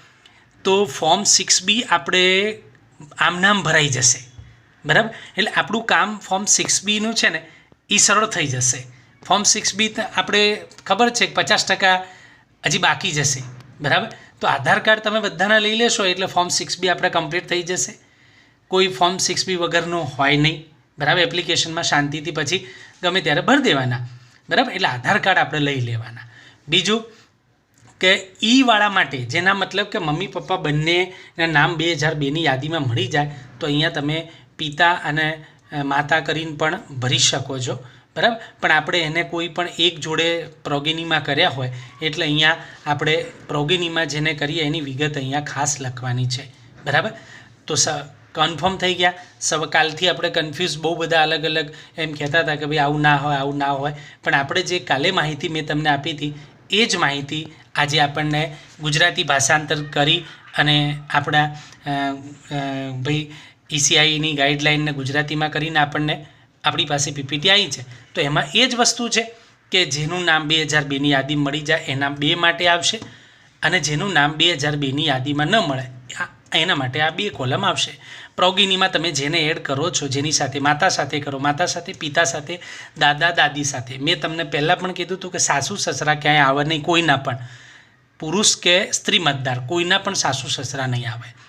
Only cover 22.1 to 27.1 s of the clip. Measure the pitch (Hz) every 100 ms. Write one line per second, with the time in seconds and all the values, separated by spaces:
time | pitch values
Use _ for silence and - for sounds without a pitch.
22.1 | 156 151 156 151 185 - - - - 180
23.1 | 185 156 151 180 277 247 143 127 123 -
24.1 | - - _ - 170 - 190 175 123 160
25.1 | 202 196 180 - 151 143 135 117 113 -
26.1 | - - - - _ - 175 180 226 226